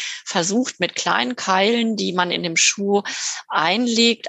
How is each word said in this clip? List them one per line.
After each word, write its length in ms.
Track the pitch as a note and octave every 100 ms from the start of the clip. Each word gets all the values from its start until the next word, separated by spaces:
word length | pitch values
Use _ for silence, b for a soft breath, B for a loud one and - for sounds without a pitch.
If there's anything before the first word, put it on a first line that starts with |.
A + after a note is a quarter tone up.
| B B -
versucht, 560 | F#3+ E3+ G#3+ B3+ -
mit 140 | F3 -
kleinen 420 | - F#3 B3 B3
Keilen, 580 | - F#3+ G3 A#3 A3+ G#3
die 160 | F#3+
man 180 | F3+ F3
in 140 | E3+
dem 140 | F3 E3
Schuh 440 | - - G3 G3+ - B B B B
einlegt, 800 | - D#3 G3+ B3 A3+ A#3 A3